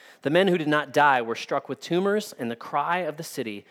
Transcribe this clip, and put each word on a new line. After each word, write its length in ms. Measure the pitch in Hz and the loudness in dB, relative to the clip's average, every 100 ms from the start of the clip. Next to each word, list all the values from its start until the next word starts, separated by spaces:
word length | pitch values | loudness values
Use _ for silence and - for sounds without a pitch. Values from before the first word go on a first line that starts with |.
| - - | -20 -8
The 80 | 143 | 0
men 180 | 170 196 | 4 4
who 100 | 180 | 2
did 80 | 151 | 2
not 260 | 151 139 | 0 2
die 300 | 143 147 131 | 4 6 4
were 140 | 113 113 | 0 -6
struck 320 | - 139 - | -4 -4 -4
with 120 | 131 | -10
tumors, 520 | - 170 196 208 208 | -2 0 2 -2 -4
and 180 | - 117 | -8 -6
the 60 | 117 | -6
cry 420 | - 147 156 175 | -4 -4 -2 -2
of 160 | 165 151 | -4 -8
the 60 | |
city 420 | 160 - 113 101 - | -10 -8 -6 -8 -14